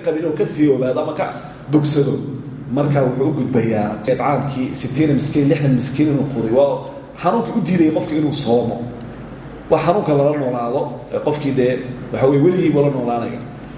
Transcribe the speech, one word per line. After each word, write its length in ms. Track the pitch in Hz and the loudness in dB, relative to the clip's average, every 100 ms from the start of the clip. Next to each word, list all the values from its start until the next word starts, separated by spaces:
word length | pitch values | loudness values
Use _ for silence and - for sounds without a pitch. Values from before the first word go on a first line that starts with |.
qabin 220 | 170 156 165 | -2 -2 -2
oo 80 | 143 | -2
ka 80 | 170 | -2
fiyoobaado 540 | 151 147 127 127 139 | 2 2 4 2 0
ama 120 | 156 | -2
ka 120 | 151 170 - - - - | -4 -4 -6 -14 -16 0
bogsado, 440 | 147 143 143 135 - - - - - - | 2 2 2 2 0 -6 -10 -10 -12 -4
markaa 320 | 127 143 143 | -2 2 2
wuxuu 240 | 127 123 147 | 2 2 0
u 40 | |
gudbayaa 560 | 131 117 113 113 107 104 107 | 0 0 0 2 0 -2 -4
itcaamkii 640 | - 123 127 139 - 127 127 - | -2 0 0 0 -2 -4 -4 -4
sittiina 380 | 110 139 156 | -4 0 2
miskiin, 340 | 131 - 147 143 | 2 2 2 4
lixdan 240 | 156 143 | 4 4
miskiin 340 | 123 - - 151 | 2 0 2 2
inuu 180 | 135 - | 2 0
quudiyo. 220 | 113 110 123 | -2 2 4
Waa 220 | 139 127 - - - - | 4 2 -6 -12 -16 -4
xanuunkii 360 | 175 233 226 226 | 0 0 0 -2
u 60 | |
diidayay 300 | 165 180 156 | 0 4 4
qofka 220 | 175 165 151 | 2 0 0
inuu 180 | 147 | 0
soomo. 440 | - 107 120 113 110 120 - - - - - - - - | 0 2 2 2 -4 -6 -10 -14 -14 -14 -14 -16 -16 0
Waa 100 | 156 | 2
xanuunka 340 | 160 202 156 | 2 0 2
lala 240 | 143 143 147 | 2 2 2
noolaado, 440 | 131 123 120 139 - - - | -2 -2 -2 -2 -4 -6 -8
ee 80 | 101 | -4
qofkii 320 | 151 147 139 | -2 -2 -2
dee, 280 | 131 123 127 - - - | 2 2 0 -6 -10 -8
waxa 140 | 113 135 | 0 4
weeye, 160 | 143 | 6
weligii 260 | 170 185 160 | 4 4 2
buu 120 | 143 | 4
la 80 | 143 | 2
noolaanaya. 500 | 131 120 117 117 120 - - - | 0 -2 -2 -4 -8 -10 -14 -16